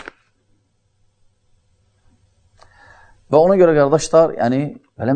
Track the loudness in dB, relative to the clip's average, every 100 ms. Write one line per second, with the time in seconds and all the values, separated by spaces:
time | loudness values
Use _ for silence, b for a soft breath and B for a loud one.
0 | -18 -20 _ _ _ _ _ _ _ _
1 | _ _ _ _ _ _ _ _ _ _
2 | _ _ _ _ _ _ b b b b
3 | b b -2 2 2 2 2 2 0 -2
4 | 0 0 0 -2 -4 -4 -6 -12 _ -10
5 | -6